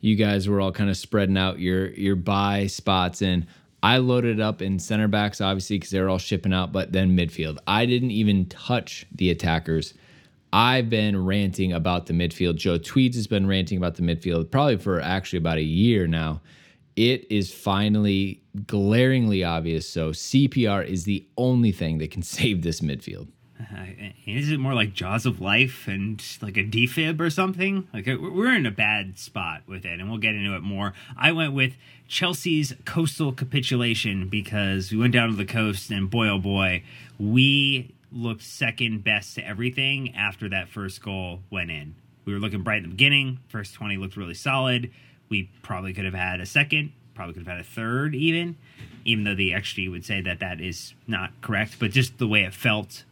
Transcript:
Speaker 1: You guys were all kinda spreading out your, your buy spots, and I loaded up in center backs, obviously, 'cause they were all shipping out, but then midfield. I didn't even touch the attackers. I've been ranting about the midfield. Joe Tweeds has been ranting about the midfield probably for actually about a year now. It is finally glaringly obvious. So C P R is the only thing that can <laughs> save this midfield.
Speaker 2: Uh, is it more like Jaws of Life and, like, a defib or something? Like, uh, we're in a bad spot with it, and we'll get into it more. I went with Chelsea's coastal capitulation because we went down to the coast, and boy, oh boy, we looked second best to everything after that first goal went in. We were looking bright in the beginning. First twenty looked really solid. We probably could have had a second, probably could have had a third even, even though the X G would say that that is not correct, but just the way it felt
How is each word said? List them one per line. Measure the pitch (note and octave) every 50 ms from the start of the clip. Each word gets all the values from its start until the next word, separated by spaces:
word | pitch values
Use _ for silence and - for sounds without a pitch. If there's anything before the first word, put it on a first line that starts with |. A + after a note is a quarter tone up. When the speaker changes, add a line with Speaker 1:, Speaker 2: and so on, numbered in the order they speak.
Speaker 1:
You | - A2 G#2+
guys | G2+ A2 G#2 G2+ G2 F#2+ G2+
were | G#2 G2
all | F#2+ F#2+ F2+
kinda | - G2+ G2+ F#2
spreading | - - - - G#2+ G2+ F#2+ G2 F#2+
out | F#2+ F#2+ F2+ C#2+
your, | F2+ F#2 F#2 F#2 F#2+ F#2 -
your | - G2 G2 G2
buy | F#2 F2 G2 G2+ G2 G2+ G2+ G2+ G2+ G2
spots, | G2 - - - - F#2+ F#2 F2+ F2 F2 - G2+
and | F#2+ F2+ F2 E2 - - - _ _ _ _ -
I | G2+ A#2+ C3
loaded | B2+ B2 B2 B2 A#2+ A#2+ A2+ G#2
up | A2 G#2+ A2 -
in | F#2 F#2+ G2 F#2
center | E2 - A2 G#2+ G#2+
backs, | G#2 G2+ G#2 G#2 G#2 G2+ -
obviously, | G#2 F#2+ G2 F#2+ F#2 - G#2 F#2+
'cause | E2 -
they | F#2+ F#2+
were | F#2 F#2+
all | F#2 F#2
shipping | - - G#2+ F2+ - G2 F#2
out, | F#2 F#2 D#2 D2+
but | F#2+ F2+ - F2
then | F#2+ F#2 F#2 F#2
midfield. | F2+ F2 D#2+ - - D#2+ D#2 D#2 C#2+ _ -
I | G2 G#2+ A#2
didn't | A#2+ B2 B2 B2 B2+
even | G#2 G#2+ A2 G#2 G2+ G2 F#2
touch | F#2 - - - - F#2+ F#2 - - - - - - -
the | - F#2 F2+
attackers. | E2+ E2 - E2+ E2 E2 E2 - D#2+ D#2+ D#2 - - - - - - - _ _ _ _ _ _ -
I've | A2+ A2+ B2 B2+ C3 A#2+ A2+
been | A2+ A2 G#2 G#2+ G2+ G2 F#2
ranting | F#2 F#2+ G#2 G2+ F#2+ F2+ - F#2+ F#2 F2
about | E2+ D#2+ F2+ F2+ F2 E2+
the | - E2+
midfield. | E2+ F2 E2+ - - F2+ F2 E2+
Joe | E2 - G2 E2+
Tweeds | E2+ E2 - - C#3 C3 B2 B2
has | A#2+ G#2 -
been | A2+ G2+ F#2+
ranting | G2 G2 F#2+ F#2 E2 G#2 F2+
about | F2+ F2 E2
the | - F2
midfield | E2+ E2+ E2 - F#2 E2+ E2 E2 -
probably | - C3 C#3+ D3 A#2+
for | G2 - G2+ F#2 E2+
actually | C#2 D#2 F#2 F#2+ F#2 - - F2+
about | E2 E2 E2 D#2
a | D#2
year | D#2 D#2 F2 G#2 A#2+ A#2 G#2 F2+ E2
now. | E2 E2 D#2 D#2 D#2 D#2+ _ - - - - - _ _ _ _ _
It | - A2+ A#2+ C3 B2 - -
is | G#2+ G#2 F#2+ E2 -
finally | - - G#2 G2 G2 G#2 G#2+ G#2 G#2+ G#2 G#2 G2 F#2+ G2 F#2+ - - _ _ _ G2+ G2+
glaringly | - - G#2 G2 G2+ G#2+ A#2 B2+ C3 C3 C3 A#2+ A2 G#2 F#2+ F2+
obvious. | E2+ E2+ E2 E2 E2 E2 D#2+ - -
So | - E2+ D#2+ D#2+
C | D#2 - - - - C3+ C#3+ C3
P | - C3+ A#2+
R | G#2+ G2+ G2 -
is | - F#2+ F#2 D#2+
the | F#2+ G2+ - - _ _ -
only | B2 B2+ B2+ B2 A#2 A2
thing | F#2 - F#2 D#2+ D#2+ D#2
that | D#2 D#2
can | - G2 F2
<laughs> | - -
save | - - A#2+ G#2 F2+ E2
this | E2+ D#2+ -
midfield. | - D2+ C#2 - - - - - - - - _ _ _ _ -
Speaker 2:
Uh, | A#2+ - G2+ - F#2 F#2 F#2 - G#2 G2 - - -
is | - G#2 C3 C#3+ D3
it | D#3 C#3+
more | C3 A2+ A2+
like | A#2 G#2+ G#2 F#2+
Jaws | - F2+ F#2 G2+ A2+ -
of | - G2+ F2
Life | F#2 F#2+ G2+ A2+ C3 B2+ B2+ - -
and, | - G2 G2 G2 G#2 G#2+ G#2 - - - - -
like, | G#2 G2
a | G#2 G2
defib | G#2+ G#2 A2+ A#2+ B2 - E3 D#3+ D#3 D#3+ D#3
or | E3+ E3+
something? | D3+ - F#3+ F#3+ F#3+ F3 F#3 G3 G3 F#3+ F#3 - -
Like, | A2 G2 B2+
uh, | C3 -
we're | - F#3+ F#3 F3+ G#3+ B3+ C4
in | G#3+ C#3+
a | A2+ G#2
bad | - A2 G#2 G#2+ G#2 G2 F#2+ F#2 -
spot | - - _ G#2 F#2 E2 D#2 D#2 - -
with | G2 F2+ F#2+
it, | F#2 E2+ F2
and | F#2 G2+
we'll | A2+ A2
get | G#2 A2 G#2+
into | G#2 G2+ G2+ G2
it | F2+ D#2
more. | G2+ G2 F#2+ G2+ G2 F#2+ - - - C3
I | B2+ B2 D3+
went | E3 D#3+ D#3+ D3 C#3
with | C#3 C3 B2+ C3 - - - - - _ -
Chelsea's | - - F#3 F3 F3+ - - F3+ E3 D#3 D3+ C3 C3+ - -
coastal | - - E3+ E3 D3+ - - D#3+ C#3+ B2+
capitulation | - C#3 B2+ - C#3+ B2 - C3 B2 A#2+ A#2 A2+ G#2+ - A2+ G2 G2 F#2 F#2
because | G#2 G#2+ G2+ - G#2+ G#2 G2+ G2 F#2+ F#2+ F#2 F#2+
we | G#2+ G#2+
went | A#2+ B2 A#2+
down | B2 A#2 A2+
to | A2
the | G2 G#2
coast, | F#2+ - A#2 A2 G#2+ G2 F#2+ - -
and | G#2+ G2 F#2+ F#2+
boy, | G#2 A#2 A2+ G#2+
oh | G2+ G2
boy, | F#2 G2+ G2 G2 F#2+ F#2 F2+ F2 - - - - - - - -
we | G#2+ G#2 A2 B2+ C3 C#3 C#3 C#3 C#3 C#3 C#3 C3 B2+ C3 - _ _ _ -
looked | B2 A#2 A#2 A2+ A2 -
second | - - - C#3 A#2 A2+ - B2 A#2 A2 G#2+ F#2+
best | A2 G#2+ G2+ F#2+ - -
to | - -
everything | F#2 G#2 F#2+ A#2+ B2 B2+ - C3+ C3+ C#3 C3+ C3+ B2 -
after | - G#2 G#2 F#2+ - A2 G2+
that | F#2+ F#2+ F2 F2+
first | - G#2+ G2 F#2+ F#2 - -
goal | G#2 G2 F#2+ F#2 F2+ F2 F#2 F#2+ -
went | G#2 F#2+ F2 E2+
in. | E2 D2+ D2 D2+ E2 - _ _ _ _ _
We | G2 G2+
were | G2+
looking | G2+ A2 G#2+ G2+ F2+
bright | A2+ G#2+ G#2+
in | F#2
the | E2
beginning. | F2+ F#2+ C3+ C#3 C#3+ C#3 C3+ C3 B2+ B2+ - _
First | - A2 G2 - -
twenty | - A2 G#2 G2+
looked | F#2+ G2 F#2 F#2
really | G2+ G2 F2 E2
solid. | - - C#3 C3+ C3+ C3 C3 B2 A#2+ A#2 B2 - - - - _ _ _ _
We | A2 G2+ F#2 F#2 - - -
probably | - G#2 F2+ F#2+ F#2+ F2+
could | G#2 G2
have | F#2+ F#2
had | F#2 F#2 F#2 F#2 F2+
a | F2+
second, | F#2 - D3 D3 D3 D3+ D3+ D3 D3 - - _ - _
probably | - F#2 E2+ -
could | G2 E2+
have | F2 F2+ F2+
had |
a | F2+ -
third | - - A2+ A2+ A#2+ C3 C#3+ D3+ D3+
even, | C3 D3+ E3 E3 E3+ F3 F3 E3 - - - - - - - - - -
even | - A#2 G#2+ G#2
though | G#2 G2+
the | F#2+ G2 F#2 E2+
X | F#2+ F#2+ - -
G | - F#2+ F#2
would | F2+ F2+ E2+
say | - G#2+ F#2+ F2+
that | F#2 F2 E2
that | G2 F#2 F2+ D#2+
is | F2 F#2 E2+ - - - - - _
not | - A2+ F#2 F#2 - - -
correct, | - - A2 G2 A2 G#2 - -
but | A#2+ G#2 -
just | C3+ B2+ - - -
the | B2+
way | A2 G#2+ G#2 G2
it | F#2 G2
felt | - - A#2+ G#2+ G#2+ G#2+ - - - - _